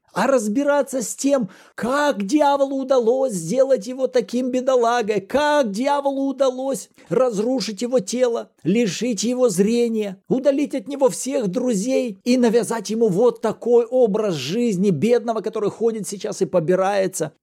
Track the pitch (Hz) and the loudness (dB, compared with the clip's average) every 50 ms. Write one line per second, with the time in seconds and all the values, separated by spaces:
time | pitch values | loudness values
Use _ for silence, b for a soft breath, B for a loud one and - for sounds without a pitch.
0 | _ _ - - 214 254 269 247 208 214 208 269 285 285 285 285 262 277 - 262 | _ _ -4 -2 0 2 2 2 0 0 -2 0 0 2 2 0 0 -2 -4 -6
1 | 220 - - - - 277 277 269 233 - b b b b b - - 233 262 294 | -6 -6 -8 -4 0 0 2 0 0 -4 b b b b b -8 -4 -2 0 0
2 | 294 294 254 196 202 190 269 302 294 277 285 277 277 269 277 269 269 262 269 254 | 2 0 0 0 -2 0 2 4 4 4 4 2 0 0 -2 -4 0 2 2 2
3 | 233 220 254 262 269 262 208 175 160 160 226 262 262 269 269 220 190 240 254 262 | 4 2 2 2 0 -2 -2 -4 -4 -2 2 2 4 4 2 0 0 -6 -6 -4
4 | 262 254 - 254 208 - - 247 254 254 247 254 254 269 262 247 233 226 240 240 | -2 0 0 0 -2 0 -2 -2 -2 0 -2 -2 0 2 2 2 2 2 2 0
5 | 233 196 214 196 190 - - 269 294 294 294 294 269 208 190 208 262 277 285 285 | 0 0 -2 -4 -4 -2 -2 0 2 2 2 2 2 0 -2 -2 0 0 0 0
6 | 277 277 277 269 269 277 269 262 269 262 254 254 262 269 269 190 - _ b b | 0 -2 -2 -2 -2 -2 0 0 0 0 0 -2 -4 -4 -4 -6 -8 _ b b
7 | b b 165 220 254 254 220 185 214 247 262 254 190 220 214 190 240 233 262 247 | b b 0 2 2 2 0 0 0 0 0 -2 -2 -6 -6 -6 -4 0 0 0
8 | 190 - 226 247 254 240 233 220 214 - _ _ - 147 190 240 240 190 151 - | 0 0 -2 -2 0 0 -2 -4 -8 -10 _ _ -2 0 2 2 0 0 -2 -4
9 | 208 254 233 190 - 233 247 254 254 240 175 170 196 214 233 240 240 233 226 220 | -4 -4 -4 -2 -2 -2 0 2 0 0 2 2 2 2 2 2 0 0 -2 -4
10 | 208 196 185 - _ - 226 262 - 294 277 277 294 - - 269 190 262 285 269 | -6 -6 -10 -10 _ -2 -2 0 2 2 2 2 0 -2 -4 -8 -8 -6 -4 0
11 | 277 254 269 - - 247 277 285 220 190 180 254 240 254 233 185 202 254 262 262 | 0 0 0 -2 -6 -4 -4 -2 -2 -2 -2 -2 -2 0 0 0 0 0 0 0
12 | 262 240 190 - - 240 247 262 240 226 202 240 208 147 226 226 190 196 214 226 | 0 -2 -6 -6 0 0 2 4 4 4 4 2 0 0 -4 -6 -4 -4 0 0
13 | 233 220 165 185 247 240 226 - - 220 - - - 226 240 233 240 226 254 254 | 2 2 2 4 2 2 2 0 -4 -4 -4 -2 0 4 4 4 4 2 2 2
14 | 247 214 190 220 214 208 170 147 123 139 180 240 240 240 202 170 196 208 175 135 | 2 2 2 0 0 -2 -2 -4 -4 -4 -2 0 0 0 0 2 2 2 2 2
15 | 139 226 240 233 214 233 226 226 - 226 220 226 208 190 - - 214 233 220 220 | 2 2 2 2 0 -2 -4 -4 -4 -6 -4 -2 -4 -4 -2 -2 -2 -2 -2 -2
16 | 185 - 208 190 - 214 190 - 190 165 - 180 160 151 185 180 190 190 202 196 | -8 -10 -10 -8 -8 -6 -4 -4 -4 0 0 0 2 2 0 2 2 0 0 0
17 | 190 185 - - 156 151 _ _ | 0 -2 -2 -4 -6 -6 _ _